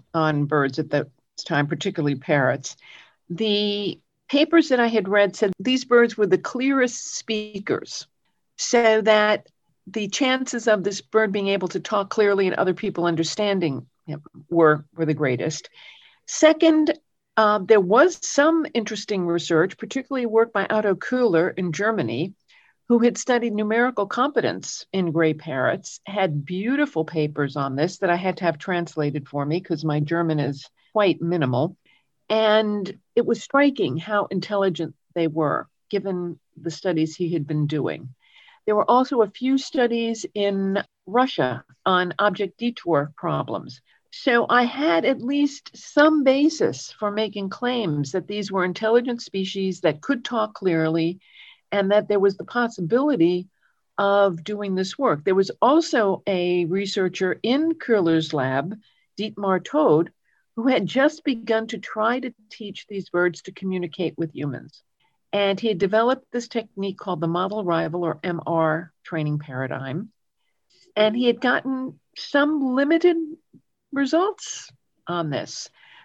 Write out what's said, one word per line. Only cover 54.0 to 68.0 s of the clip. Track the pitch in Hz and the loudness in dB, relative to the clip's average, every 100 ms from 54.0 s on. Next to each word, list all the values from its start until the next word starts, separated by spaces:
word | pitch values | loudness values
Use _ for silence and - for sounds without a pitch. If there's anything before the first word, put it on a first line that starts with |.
| 202 202 202 165 | 2 4 4 2
doing | 160 208 202 | -8 -6 -4
this | 185 190 - | -2 -4 0
work. | 262 147 | 0 0
There | 165 | 2
was | 185 190 - | 2 2 2
also | 240 320 330 269 202 185 - | 4 4 2 2 0 0 -2
a | 185 180 180 | 0 0 0
researcher | 165 190 202 202 185 185 190 - | 0 -2 -2 -2 -2 -2 -4 -2
in | 220 269 320 | 0 0 0
Köhler's | 320 - 214 165 160 156 | -2 0 2 4 2 0
lab, | 151 131 135 165 214 _ _ _ - | -2 -2 -2 -4 -8 _ _ _ -8
Dietmar | 214 208 196 185 | -8 -4 0 0
Todt, | - 294 269 151 170 _ _ _ _ - | 0 2 4 4 2 _ _ _ _ -4
who | 247 | 0
had | 262 190 | 0 0
just | 254 294 311 | 2 2 0
begun | 294 233 220 220 226 | -4 -4 -2 -2 -2
to | 202 | -8
try | - 214 214 254 | -8 -2 -2 -2
to | 254 - _ | -6 -12 _
teach | - 208 - - | -14 -14 -14 -12
these | 202 185 | -10 -4
birds | 175 180 156 | 0 0 -2
to | - | -12
communicate | - 190 185 175 170 165 151 | -8 -6 -4 -6 -4 -6 -4
with | 160 | -6
humans. | - 143 - - - _ _ _ _ _ | -6 -8 -8 -12 -20 _ _ _ _ _
And | 202 196 196 | -2 0 0
he | 226 | -2
had | 175 | 0
developed | 190 220 240 262 _ | 0 2 2 0 _
this | 240 233 | -10 -6
technique | 240 220 190 196 190 | -8 -8 -6 -8 -6
called | 196 170 | -8 -4
the | 165 | -2
model | 170 196 214 | -2 -4 -4
rival, | 185 165 165 175 | -2 -2 -2 -4